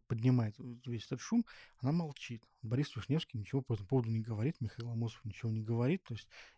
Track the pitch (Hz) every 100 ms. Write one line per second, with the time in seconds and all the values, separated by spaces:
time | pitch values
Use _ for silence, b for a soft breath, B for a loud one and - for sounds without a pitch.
0 | - 117 123 127 110 104 123 120 123 117
1 | - 131 - 233 226 B B - 127 170
2 | 160 - - 117 - _ 110 120 147 -
3 | - 151 - 113 98 135 - 110 98 135
4 | 113 113 110 107 120 - 110 - 117 113
5 | 113 - 113 - 113 110 107 117 123 185
6 | - 113 - B B